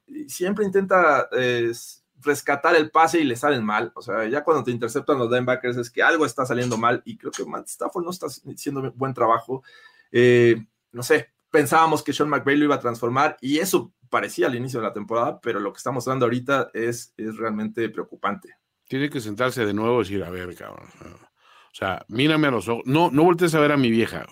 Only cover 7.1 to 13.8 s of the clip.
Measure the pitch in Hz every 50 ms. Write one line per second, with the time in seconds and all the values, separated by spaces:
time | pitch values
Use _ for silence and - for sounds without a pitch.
7.1 | 113 - - - - - - - - 110 - - - - - - - 185 170 175
8.1 | 185 - 160 151 - - - 143 - - - 143 139 135 131 131 - 120 135 135
9.1 | 127 - 117 110 113 113 - - 131 135 _ - - - - - _ _ _ -
10.1 | - 120 123 123 123 120 120 120 113 113 113 _ _ _ _ _ - 120 123 -
11.1 | 156 151 - _ _ _ _ - - 156 143 127 165 160 165 165 151 147 - 147
12.1 | 135 - 147 151 143 131 113 139 143 147 147 147 139 123 120 120 117 - 120 117
13.1 | 123 135 147 151 151 - 123 131 147 151 - 185 185 147